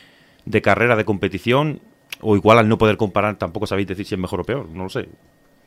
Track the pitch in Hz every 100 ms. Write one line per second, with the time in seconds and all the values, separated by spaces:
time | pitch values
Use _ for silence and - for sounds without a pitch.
0 | - _ _ _ - 107 104 98 120 110
1 | 110 98 98 92 113 131 151 - _ _
2 | _ - 110 101 107 117 110 110 110 98
3 | 104 101 104 95 90 98 101 98 98 95
4 | 98 95 92 92 87 135 87 85 92 123
5 | - - _ _ _ _